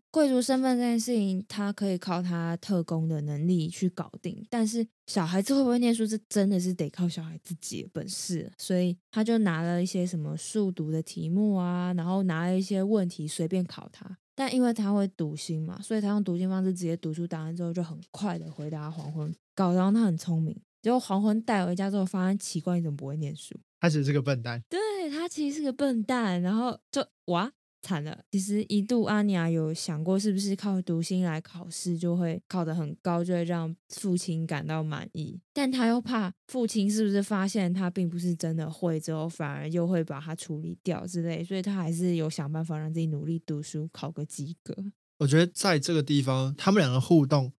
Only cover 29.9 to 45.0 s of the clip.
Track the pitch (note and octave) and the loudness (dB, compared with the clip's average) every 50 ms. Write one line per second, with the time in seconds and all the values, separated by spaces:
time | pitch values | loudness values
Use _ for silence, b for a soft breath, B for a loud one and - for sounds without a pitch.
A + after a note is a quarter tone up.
29.9 | E3 D3+ D#3+ F3 F#3+ F#3+ G3 G#3+ G3 F#3+ G3 G3+ G3 G3 - G#3 F#3+ F#3 F3+ - | -4 -2 0 2 2 2 2 2 0 0 0 0 -2 -2 -2 0 0 0 0 0
30.9 | E3+ E3 E3 - F#3+ F#3 F#3 F3 D#3+ D#3 D#3+ - - E3+ F3 F3 E3 - - F3+ | 0 0 0 0 0 0 2 0 0 -2 -6 -8 -12 -14 -12 -10 -10 -6 -4 -2
31.9 | F3 E3 E3+ F3 E3+ F3 F3+ E3 E3 F3+ - - - F#3 E3+ D#3+ D#3 F3 D#3+ D3 | -2 0 0 0 2 2 2 0 -2 -4 -6 -6 -4 -2 -2 -2 -2 -2 -2 -4
32.9 | - - - F#3 E3+ E3+ F3 F3 F3+ F3 E3+ E3 F3 E3+ E3 D#3+ E3 - _ - | -6 -4 -2 0 0 0 2 0 0 0 0 0 -2 -2 -2 -4 -6 -8 _ -16
33.9 | - - - G3+ F3+ F3 - - E3 D#3+ E3 D#3+ E3 C#3+ D#3 D3+ D#3 D#3+ D#3+ D#3 | -12 -6 -2 0 0 0 0 -2 -2 -2 -2 -2 -4 -4 -4 -4 -4 -2 -2 -4
34.9 | D3+ - - - - - D3+ - - F3+ - _ - - C#4 C4 C4 B3+ B3+ A#3 | -4 -6 -8 -8 -8 -8 -8 -8 -10 -12 -16 _ -4 -2 -2 0 0 2 2 2
35.9 | A#3 B3 A#3 A3 B3 A3 G#3 F3+ F#3 _ _ - - B3+ B3 A3 - A3 G3 G3+ | 2 2 0 -2 -2 -2 -2 -2 -4 _ _ -8 -2 -2 -2 0 0 0 0 2
36.9 | G#3 G#3+ A3 G3+ G3 G3+ G3 G3 G#3+ G3 F#3+ G3 - A3 F#3+ F3 F3 F#3 F#3+ F3+ | 2 2 2 2 2 2 2 2 0 0 0 0 0 0 0 2 2 0 0 0
37.9 | F3 G3 F#3 E3+ E3+ F3 F3 F3+ F3 D#3+ - E3 D#3+ E3 D#3 D#3 D#3 - - F3 | 0 0 0 0 0 -2 -2 -2 0 0 -2 -2 -2 -2 -2 -4 -4 -2 -2 0
38.9 | E3 D#3 D#3+ - D#3+ D#3 D#3 E3+ E3 - E3 C#3+ C#3+ C#3+ D3 D#3 D#3+ F3 E3+ E3+ | 0 -2 -2 -4 -4 -4 -4 -6 -6 -6 -6 -6 -6 -6 -6 -2 0 0 2 2
39.9 | F#3 E3+ E3 E3 D3+ C#3 D3 D#3+ D#3 E3 - - D#3+ D3+ D#3 E3+ F3 - - F#3 | 2 2 0 -2 -4 -8 -8 -8 -8 -8 -8 -8 -8 -6 -6 -8 -8 -6 -4 -4
40.9 | E3 - - F3+ F3+ F3 E3 E3+ E3 E3 E3+ F3 G3 F#3+ F#3 G3+ G3+ F#3+ F3 D#3+ | -4 -2 -4 -4 -4 -2 -2 -2 -2 -4 -4 -4 -4 -4 -2 -2 -2 -2 -2 -2
41.9 | E3 E3 F3+ F3+ F3 E3 D#3+ D#3 D#3 - D3+ C#3 D3+ D#3+ E3 E3 E3 D3+ D#3 D#3 | -2 0 0 0 2 2 0 -2 -2 -4 -4 -4 -4 -4 -4 -4 -4 -4 -4 -4
42.9 | D#3+ E3 E3 D#3+ D#3 C#3+ D3 D#3 E3 E3 - - D#3 D3 D3+ - - D#3 D3+ E3 | -2 -2 -2 0 -2 -2 -2 -2 -4 -4 -4 -4 -6 -6 -6 -6 -6 -6 -6 -6
43.9 | - - - D3 E3 - D3 D#3 - - C#3+ C#3 E3+ - - - - - F#3+ G3+ | -8 -8 -8 -8 -6 -8 -8 -8 -8 -8 -8 -8 -8 -10 -10 -12 -10 -8 -10 -10
44.9 | - _ | -12 _